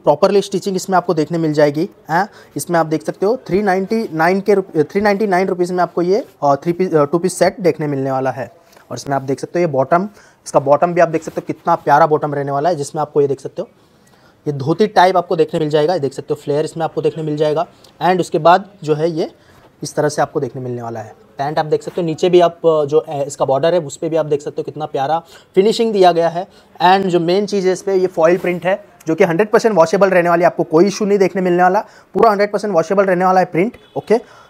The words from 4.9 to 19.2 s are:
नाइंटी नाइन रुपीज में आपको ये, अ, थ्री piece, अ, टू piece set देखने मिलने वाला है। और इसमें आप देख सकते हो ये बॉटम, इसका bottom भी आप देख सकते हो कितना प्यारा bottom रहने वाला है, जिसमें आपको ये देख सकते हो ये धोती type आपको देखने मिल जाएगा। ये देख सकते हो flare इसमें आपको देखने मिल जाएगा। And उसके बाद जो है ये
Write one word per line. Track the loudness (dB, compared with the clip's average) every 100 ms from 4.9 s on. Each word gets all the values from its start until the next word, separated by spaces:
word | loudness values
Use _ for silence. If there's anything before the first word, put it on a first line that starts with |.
| 0
नाइंटी | 0 0 0
नाइन | 0 0
रुपीज | -2 -2
में | 0
आपको | -2 -2
ये, | 0 0 -2 _
अ, | 0 0
थ्री | -2
piece, | -2 0
अ, | 2
टू | 2 0
piece | -2 0
set | 0 2
देखने | -2 -2 -4
मिलने | -4 -2
वाला | -2 -4
है। | -6 -12 _ _ -20 _
और | -14
इसमें | -6 -6
आप |
देख | -4 -6
सकते | -4 -2
हो |
ये | -2
बॉटम, | 0 2 0 0 -10 -20 _ -2
इसका | -2
bottom | 2 2 2
भी | 2
आप | 0
देख | 0
सकते | -6 -10
हो | -8
कितना | -8 -2
प्यारा | -2 2 4 4
bottom | 2 -2
रहने | -6 -4
वाला | -2 -2
है, | -2
जिसमें | -6 -6
आपको | -4 0
ये | 0
देख | -2
सकते | -8 -12
हो | -12 _ _ _ _ _ _ _ -8
ये |
धोती | -6 -4 0 0
type | 4 4 2
आपको | -2 0
देखने | 0 0
मिल | 0
जाएगा। | 0 0
ये | 0
देख | -4
सकते | -8 -8
हो | -8
flare | -4 -4
इसमें | -4 -6
आपको | -6 -2
देखने | -4 -4
मिल | -6 -2
जाएगा। | 0 0 -4 _ _ _
And | -2 0
उसके | -2 0
बाद | 4 4 2 -12
जो | -4
है | -2 -2
ये | -2